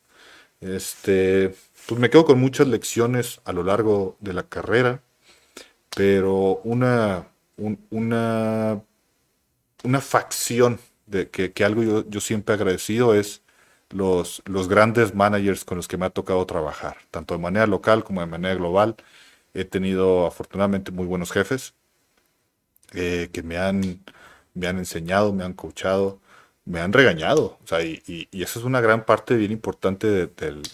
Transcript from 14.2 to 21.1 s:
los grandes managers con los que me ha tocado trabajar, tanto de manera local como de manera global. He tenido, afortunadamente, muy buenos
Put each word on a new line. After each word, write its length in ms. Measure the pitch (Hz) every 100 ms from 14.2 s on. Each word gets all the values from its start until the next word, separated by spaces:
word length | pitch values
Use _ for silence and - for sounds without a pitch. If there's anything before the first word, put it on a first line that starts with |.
| 85 -
los 240 | - 95 90
grandes 460 | 98 110 113 110
managers 500 | 98 101 104 98 92
con 140 | - 90
los 100 | 87
que 80 | 87
me 80 |
ha 60 | 92
tocado 340 | - 92 92
trabajar, 540 | 92 90 76 - - - _
tanto 240 | 87 80
de 60 | 87
manera 260 | 87 101 110
local 380 | 92 - 110
como 160 | 104 95
de 60 | 85
manera 280 | 82 92
global. 400 | 92 87 92 110 - _ _ - _ _
He 100 | -
tenido, 600 | 92 98 95 92 95 92 85
afortunadamente, 680 | - - 95 101 98 95
muy 140 | 92
buenos 260 | 90